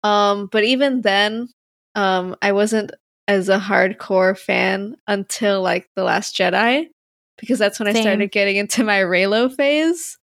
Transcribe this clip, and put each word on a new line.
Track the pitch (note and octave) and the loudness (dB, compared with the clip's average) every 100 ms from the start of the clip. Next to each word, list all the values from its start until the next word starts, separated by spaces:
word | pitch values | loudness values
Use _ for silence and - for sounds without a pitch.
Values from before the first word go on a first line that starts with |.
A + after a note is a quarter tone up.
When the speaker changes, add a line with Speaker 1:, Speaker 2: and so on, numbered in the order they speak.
Speaker 1:
Um, | G#3+ G#3 G3+ G3+ G3+ | 2 2 2 0 -2
but | A3 | 0
even | G#3+ C4 C#4 C4 | 2 2 2 0
then, | G#3 G3 G#3 A3 A#3+ _ _ _ _ A3 | 0 2 0 -2 -10 _ _ _ _ -2
um, | G3 F#3 F#3 - | 0 0 -2 -4
I | G3+ | -2
wasn't | G3+ G#3+ A3 G3+ - _ _ - | 0 0 -2 -4 -14 _ _ -2
as | G3+ F#3 | 0 2
a | F#3+ | 0
hardcore | G3 G3 F#3 G#3+ - F#3+ F#3 F#3 | 2 0 0 -2 -2 2 2 0
fan | - F#3+ F#3 F#3+ G3+ C4 - | -2 0 0 -2 -6 -12 -6
until, | G3+ G3 - G#3 G3 | -6 -4 -4 -2 0
like, | F#3 F3+ - - | 0 -4 -6 -4
The | |
Last | F#3 - - - | -2 -2 -4 -2
Jedi, | F3+ F#3+ A3+ C4+ E4 _ _ _ _ _ | 0 2 2 0 -4 _ _ _ _ _
because | A3 A#3 | -4 0
that's | G#3 - | 0 0
when | G#3 | -2
I | |
Speaker 2:
Same. | A3+ | 0
Speaker 1:
started | A3 G#3 G3+ | 2 0 0
getting | G#3 G3+ G3 | 0 2 0
into | G#3 - | -2 0
my | G#3+ G3+ | 2 2
Reylo | F#3 F3+ G3 G#3+ B3+ | 2 2 2 2 0
phase. | C4 C#4 D4+ D#4+ E4+ - - | 0 2 2 0 -2 -8 -16